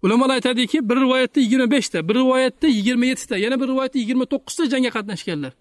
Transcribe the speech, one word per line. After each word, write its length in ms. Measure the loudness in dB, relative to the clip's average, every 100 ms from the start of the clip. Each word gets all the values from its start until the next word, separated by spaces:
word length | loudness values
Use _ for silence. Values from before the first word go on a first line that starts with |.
ulamolar 300 | 2 2 2
aytadiki, 560 | 2 0 0 0 0 0
bir 60 | 2
rivoyatda 440 | 2 2 0 0
yigirma 320 | 2 2 2
besh 180 | 2 0
ta, 200 | -4 -2
bir 60 | 0
rivoyatda 520 | 2 2 0 0 0
yigirma 380 | 2 0 0 0
yetti 220 | -2 -4
ta, 100 | -4
yana 220 | -2 -2
bir 80 | -2
rivoyatda 300 | -2 -2 -4
yigirma 260 | -2 -2 0
to'qqiz 300 | -4 -6 -4
ta 60 | -2
jangga 240 | 0 -2
qatnashganlar. 640 | -2 -8 -8 -6 -8 -8 -14